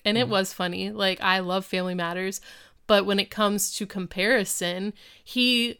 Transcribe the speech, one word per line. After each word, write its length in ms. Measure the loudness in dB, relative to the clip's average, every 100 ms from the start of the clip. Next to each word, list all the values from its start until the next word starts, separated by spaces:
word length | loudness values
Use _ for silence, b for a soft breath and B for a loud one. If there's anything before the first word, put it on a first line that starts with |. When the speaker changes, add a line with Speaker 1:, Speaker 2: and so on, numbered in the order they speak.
Speaker 1:
and 140 | 0 0
it 40 |
Speaker 2:
Mm-hmm. 80 | 2
Speaker 1:
was 220 | 2 0
funny. 360 | -2 -4 -4 -6
Like, 300 | -2 -2 0
I 180 | 0 0
love 260 | 0 -2 -2
Family 300 | -4 -2 -4
Matters, 460 | -4 -4 -6 -6 B B B _ 2
but 180 | 4 4
when 140 | 0
it 100 | 0
comes 440 | 0 0 2 -2 -4
to 100 | -6
comparison, 1080 | -6 -6 -2 2 2 0 -2 -4 -2 -6 -8 B B
he, 560 | -6 2 4 4 2